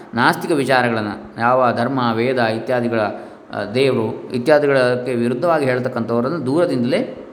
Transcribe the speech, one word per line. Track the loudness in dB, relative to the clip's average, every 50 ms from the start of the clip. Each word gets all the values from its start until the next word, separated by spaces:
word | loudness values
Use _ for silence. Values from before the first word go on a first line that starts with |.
| -14 -8 -2
ನಾಸ್ತಿಕ | 2 2 2 2 0 -2 -2
ವಿಚಾರಗಳನ್ನು, | -2 0 2 2 2 2 2 2 0 0 -2 -4 -6 -8 -12 -14 -6 -2
ಯಾವ | 0 2 4 4 4 2 2 0
ಧರ್ಮ, | 0 -2 0 0 0 0 0
ವೇದ | 0 0 0 2 2
ಇತ್ಯಾದಿಗಳ, | 0 0 0 -2 -2 -2 -2 -2 0 0 0 0
ಆ, | 0 -2 -2 -6 -14 -16 -20 -20 -18 -12 -8 -8 -6 -4 0
ದೇವರು | 2 2 2 2 2 0 -2 -4 -8 -10 -8 -6
ಇತ್ಯಾದಿಗಳಕ್ಕೆ | -2 2 4 4 4 4 4 2 4 4 2 0 0 -2 -4 -2
ವಿರುದ್ಧವಾಗಿ | -2 0 0 -2 0 0 0 2 2 2
ಹೇಳ್ತಕ್ಕಂಥವರನ್ನು | 0 0 0 -2 -2 -2 -4 -2 0 0 0 0 0 -2 -2 -2
ದೂರದಿಂದಲೇ | 0 2 2 2 2 2 0 0 0 0 0 -2 -4 -8 -14 -16 -18